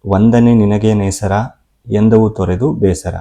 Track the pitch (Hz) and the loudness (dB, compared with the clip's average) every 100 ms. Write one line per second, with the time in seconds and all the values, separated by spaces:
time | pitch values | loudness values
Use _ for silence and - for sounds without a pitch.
0 | 98 98 110 117 117 117 104 104 110 104 | -2 2 4 4 4 4 2 0 0 0
1 | 98 - 98 101 127 _ _ _ 117 104 | -2 -4 -4 -4 -6 _ _ _ -6 0
2 | 110 110 110 110 90 90 139 165 98 87 | 2 2 0 -2 -4 -2 -2 0 -2 -2
3 | 87 82 | -8 -10